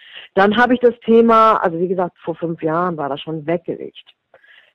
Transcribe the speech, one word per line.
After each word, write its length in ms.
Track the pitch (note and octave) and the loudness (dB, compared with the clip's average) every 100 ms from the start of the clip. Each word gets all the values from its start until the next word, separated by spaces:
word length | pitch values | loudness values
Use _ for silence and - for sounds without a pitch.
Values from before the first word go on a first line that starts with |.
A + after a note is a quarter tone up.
| - - - | -20 -20 -6
Dann 220 | - G3+ G#3 | 0 0 2
habe 180 | B3 | 2
ich 60 | B3 | 2
das 180 | A#3+ A3+ | 2 0
Thema, 560 | - A3+ A#3 A3+ A3 A3 | 2 4 6 6 4 2
also 240 | F3+ E3 | 0 -4
wie 80 | F3+ | -4
gesagt, 300 | F#3 F3 - | -2 -4 -6
vor 160 | - | -10
fünf 280 | E3 E3+ E3 | -8 -8 -6
Jahren 360 | D#3 D#3+ F3+ D#3+ | -4 -2 -4 -4
war 100 | C#3 | -6
das 140 | C#3+ | -8
schon 240 | - D#3+ D3 | -8 -10 -4
weggelegt. 680 | F3 - C3 - - _ _ _ _ _ _ _ | -6 -6 -10 -12 -16 _ _ _ _ _ _ _